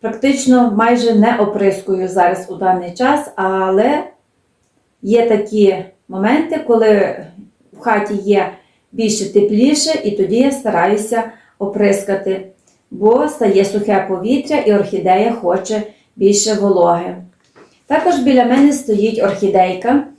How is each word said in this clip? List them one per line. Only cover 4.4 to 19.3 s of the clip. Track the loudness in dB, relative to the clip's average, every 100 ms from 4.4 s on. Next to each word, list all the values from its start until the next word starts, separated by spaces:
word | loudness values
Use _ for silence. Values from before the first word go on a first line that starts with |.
| _ _ _ _ _ _
є | 0 2 2
такі | 0 0 2 2 0 -8 _ _
моменти, | -4 0 0 0 -6 0
коли | 2 4 4 2 -4 -14 -20 -20 _ _
в | -10
хаті | -2 -2 -2
є | -6 0 0 0 -8 _ _ _
більше | -4 -2 -2 0
тепліше, | 2 2 2 2 2 0 -2
і | -2
тоді | -2 0 0
я | 0
стараюся | -2 -2 0 0 0 -2 -4 -4 -12 _ _
оприскати, | -8 0 0 0 -2 -4 -4 -6 -8 _ _ _ _
бо | -2 2 2 0
стає | -2 0 2
сухе | 0 -2 -2 -2 -2
повітря | -6 -2 -2 -2 -2
і | -2
орхідея | -4 -6 -4 0 2 0
хоче | -2 -4 -4 -4 -6 -8 _ _ -2
більше | 0 2 0
вологи. | -2 -2 2 2 0 -4 -12 -18 _ _ _ _ _ _
Також | -2 0 0
біля | 2 2
мене | 4 4 4
стоїть | 2 -2 0 0 0
орхідейка. | -2